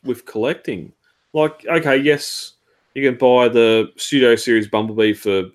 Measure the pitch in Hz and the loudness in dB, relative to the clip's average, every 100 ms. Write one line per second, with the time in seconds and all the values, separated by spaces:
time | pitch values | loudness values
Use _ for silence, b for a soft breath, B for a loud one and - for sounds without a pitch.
0 | 131 117 - 110 120 170 - 95 - _ | -10 -10 -10 -6 -6 -6 -10 -12 -14 _
1 | _ _ _ 156 151 - - 165 151 135 | _ _ _ -4 -4 -4 -4 -2 0 0
2 | 147 143 - - - _ _ _ _ 139 | 2 0 -4 -12 -16 _ _ _ _ -4
3 | 135 120 127 127 120 120 113 113 107 - | -2 2 2 4 4 4 4 2 -2 -8
4 | - 143 123 113 123 113 104 107 110 107 | -4 2 4 4 2 0 0 -4 -2 0
5 | 110 104 104 95 92 | 0 0 -2 -2 -4